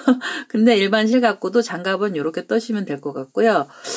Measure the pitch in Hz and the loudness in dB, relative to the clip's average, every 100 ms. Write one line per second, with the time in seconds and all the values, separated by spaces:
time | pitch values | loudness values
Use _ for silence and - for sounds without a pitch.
0 | - 254 - 302 - 214 226 208 196 214 | 0 2 -2 -10 -6 2 4 4 2 2
1 | 214 254 233 202 185 233 226 175 185 190 | 2 2 2 0 -2 -2 -2 -4 -4 -2
2 | 208 160 156 180 - 220 226 214 190 143 | -2 -2 -4 -4 -2 -4 -2 -6 -4 -6
3 | 147 135 135 196 226 180 139 - - | -6 -8 -6 0 2 2 -2 -10 -12